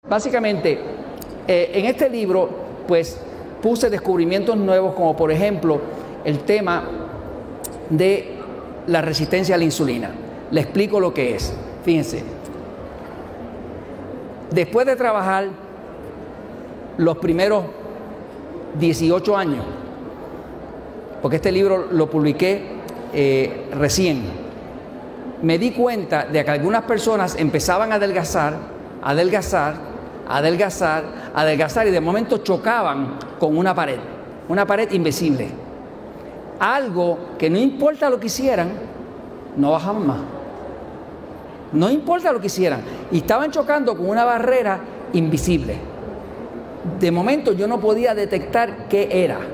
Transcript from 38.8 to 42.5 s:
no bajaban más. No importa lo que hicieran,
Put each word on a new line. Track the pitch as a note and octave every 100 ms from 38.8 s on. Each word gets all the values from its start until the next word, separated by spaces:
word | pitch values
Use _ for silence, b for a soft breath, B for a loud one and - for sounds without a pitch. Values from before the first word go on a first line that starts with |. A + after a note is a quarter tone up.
| - - - - - - - -
no | C#3+
bajaban | D#3 F3 G#3+ D3+
más. | A2+ - - - - - - - - - - - - - - -
No | D3+ F#3+
importa | D4 D4 F4 E4+
lo | A#3+
que |
hicieran, | F#3+